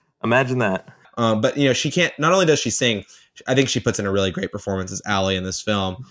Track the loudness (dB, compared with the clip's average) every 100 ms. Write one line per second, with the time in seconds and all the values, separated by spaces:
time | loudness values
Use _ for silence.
0 | _ _ 0 2 2 0 0 0 -4 -20
1 | _ -2 0 2 0 2 2 2 0 0
2 | 0 0 2 4 4 2 0 0 0 -2
3 | -6 -18 _ -14 0 2 2 0 -2 -2
4 | 0 0 0 -2 -6 -6 -6 -4 -4 -8
5 | -4 -2 0 -2 -4 -6 -2 -2 -2 -6
6 | -12